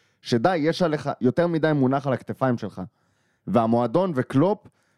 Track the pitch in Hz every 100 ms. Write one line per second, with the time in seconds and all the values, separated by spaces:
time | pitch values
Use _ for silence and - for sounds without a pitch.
0 | _ _ - 120 165 180 151 165 175 147
1 | 143 - 123 120 170 160 156 151 127 139
2 | 139 120 - 104 131 117 101 - 92 _
3 | _ _ _ _ - 104 113 117 120 151
4 | 190 135 123 131 175 208 - _ _